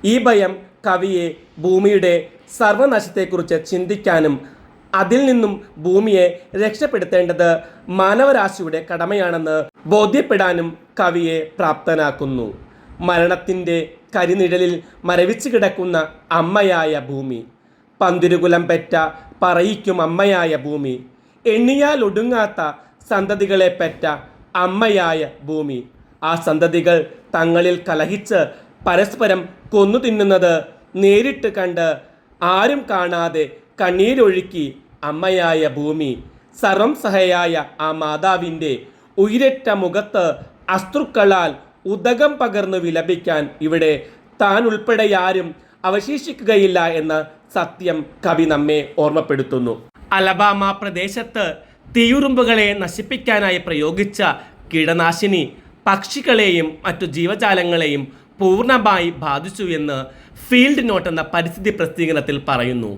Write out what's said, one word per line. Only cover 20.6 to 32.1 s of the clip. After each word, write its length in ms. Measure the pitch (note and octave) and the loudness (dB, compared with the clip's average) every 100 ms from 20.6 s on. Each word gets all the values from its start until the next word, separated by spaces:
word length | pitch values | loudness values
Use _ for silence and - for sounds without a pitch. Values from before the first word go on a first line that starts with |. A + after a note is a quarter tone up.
| C#3 | -4
ഭൂമി, 280 | D3 C#3 B2 - _ _ _ | -6 -6 -8 -14 _ _ _
എണ്ണിയാൽ 540 | A#3 A3 A#3+ C#4 C#4+ D4 G#3+ | -2 2 2 2 2 2 0
ഒടുങ്ങാത്ത 520 | F#3+ A#3+ A#3+ G#3 G3+ D#3 C#3 _ _ - | -2 -2 -2 -2 -4 -8 -8 _ _ -4
സന്തതികളെ 600 | G3+ G3 G3+ G3 F#3+ F#3 F3+ | -4 -2 -2 0 2 2 2
പെറ്റ 240 | E3 - D#3+ D3 - _ - F#3 | -6 -4 -6 -6 -10 _ -8 -2
അമ്മയായ 560 | F3+ G3 A3+ G3+ E3+ D#3+ C#3+ - C#3 | -2 0 2 2 0 -2 -4 -10 -8
ഭൂമി, 300 | D#3 D3 B2+ B2+ _ _ _ D#3 | -6 -4 -8 -10 _ _ _ -4
ആ 20 | E3+ E3 | -2 -2
സന്തതികൾ 500 | D#3 E3+ E3+ E3 E3+ D3+ - _ E3+ | 2 2 2 2 2 0 -12 _ -2
തങ്ങളിൽ 400 | E3 E3+ F3 F3 F3+ | 2 2 2 0 -4
കലഹിച്ച് 520 | D#3 D#3 G3+ G#3 G3+ D3+ - - _ - | -4 -2 -4 -2 0 0 -6 -20 _ 0
പരസ്പരം 540 | F3 G3+ - A3 F#3 E3+ - - | 2 0 0 0 0 -2 -16 -2
കൊന്നു 240 | G#3 G3 A#3+ | 2 4 2
തിന്നുന്നത് 500 | B3+ G#3+ G3+ F#3 F3 E3 - - _ F#3 | 0 0 2 4 4 2 -4 -20 _ 0
നേരിട്ട് 460 | G3 G3+ B3+ - A3 G3+ | 4 4 2 -4 -6 -4
കണ്ട് 320 | F3+ E3+ E3 C#3 - | -4 -2 -2 -2 -10